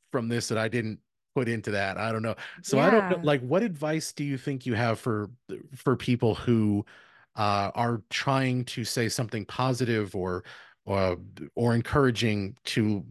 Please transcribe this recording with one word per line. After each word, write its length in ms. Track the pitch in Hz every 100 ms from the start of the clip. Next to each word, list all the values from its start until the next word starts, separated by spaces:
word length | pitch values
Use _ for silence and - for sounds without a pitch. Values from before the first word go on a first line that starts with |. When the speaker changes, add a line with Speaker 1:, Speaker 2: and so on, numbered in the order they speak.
| _
Speaker 1:
from 180 | 131 117
this 180 | 120 -
that 100 | 110
I 100 | 110
didn't 320 | 117 110 107 _ _ _ -
put 120 | 117
into 240 | 113 104
that." 260 | 101 98 90
I 120 | 110
don't 120 | 110
know. 120 | 113 107 - -
So 160 | - 135
I 100 | 160
don't 180 | 226 190
know, 80 | 175
Speaker 2:
Yeah. 60 |
Speaker 1:
like, 180 | 151 143
what 200 | 123 175
advice 480 | 226 151 151 160 -
do 100 | -
you 140 | 143 135
think 280 | 151 135 127
you 80 |
have 260 | 113 120 110
for, 300 | 127 107 104 - - - - 135
for 200 | - 123
people 380 | - 120 117 101
who, 500 | - 117 107 101 - - - - _ -
uh, 360 | 104 101 101 -
are 280 | 120 117 -
trying 540 | - - 135 131 127 127
to 180 | -
say 260 | 110 - 113
something 360 | - 113 110 98
positive 680 | - 127 127 120 113 98 98
or, 280 | 92 90 - - - _ -
or, 320 | 98 95 87 98 - 73 -
or 180 | 117
encouraging 800 | 117 117 151 131 110 117 104 98 - -
to, 400 | - 107 101 113